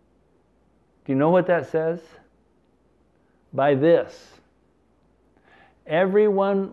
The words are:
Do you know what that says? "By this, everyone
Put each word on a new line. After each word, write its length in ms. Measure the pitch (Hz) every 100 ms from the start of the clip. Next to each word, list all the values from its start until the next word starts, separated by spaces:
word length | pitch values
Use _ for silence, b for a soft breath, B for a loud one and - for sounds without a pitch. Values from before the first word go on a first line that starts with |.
| _ _ _ _ _ _ _ _ _ _
Do 80 | -
you 40 | 135
know 140 | 151
what 180 | 180 180
that 200 | 170 -
says? 320 | 160 160 175 - - _ _ _ _ _ _ _ _ _ _ _ _ _
"By 220 | 131 143
this, 560 | 135 160 135 - - - - _ _ _ _ _ _ _ _ _ _ b b b _
everyone 880 | - 160 190 202 214 196 196 196 196